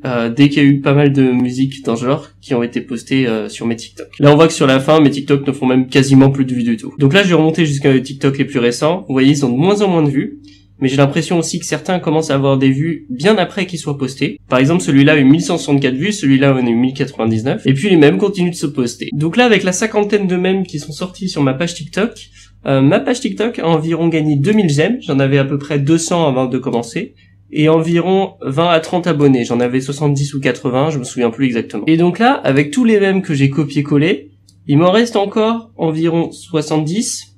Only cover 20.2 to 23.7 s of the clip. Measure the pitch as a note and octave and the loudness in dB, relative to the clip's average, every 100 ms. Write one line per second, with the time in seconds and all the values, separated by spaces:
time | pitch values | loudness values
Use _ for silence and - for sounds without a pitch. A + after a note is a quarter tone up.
20.2 | F#3+ F3+ F#3 F#3+ F3+ D3+ D#3 D3+ F#3 - | 0 -2 0 -2 -4 -8 -12 -12 -12 -8
21.2 | F#3 - C#3 C3+ E3+ - D3+ - A3+ - | -8 -2 -2 0 -6 -6 -8 -4 -4 -6
22.2 | - - - _ - C3+ C3+ G3+ C#4 B3 | -20 -20 -20 _ -2 2 2 2 0 -4
23.2 | A#3+ F#3+ A3+ A#3 E3 | -6 -4 -6 -4 -2